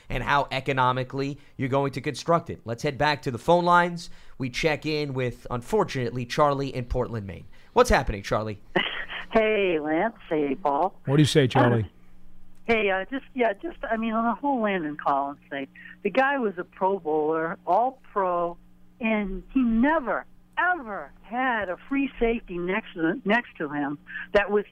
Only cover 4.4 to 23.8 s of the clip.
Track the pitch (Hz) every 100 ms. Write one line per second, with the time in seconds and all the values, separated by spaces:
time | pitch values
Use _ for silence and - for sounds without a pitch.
4.4 | 131 - 160 143 151 151 147 131 123 -
5.4 | - 123 - 214 185 135 120 123 120 -
6.4 | 147 135 139 131 120 131 110 117 98 87
7.4 | - - - 233 247 196 123 104 - 117
8.4 | 110 107 - - - - - - - 226
9.4 | 214 214 196 160 151 156 220 - - 156
10.4 | 143 131 147 143 180 - - 143 147 160
11.4 | 131 127 120 117 104 - - - - -
12.4 | - - - 226 202 190 190 269 - 262
13.4 | 233 196 330 330 233 220 226 220 233 240
14.4 | 285 262 214 190 151 147 160 139 139 143
15.4 | - 139 135 - - - 208 190 269 277
16.4 | 226 170 175 - 190 196 156 156 151 160
17.4 | 165 180 - 190 247 262 - 208 185 175
18.4 | 170 175 - - - - 220 220 202 190
19.4 | - 269 240 226 277 320 233 151 - -
20.4 | - - 349 359 226 190 143 - - 240
21.4 | 262 226 190 170 - 277 269 - 233 233
22.4 | - 175 175 185 - - 160 - 190 147
23.4 | - - 151 147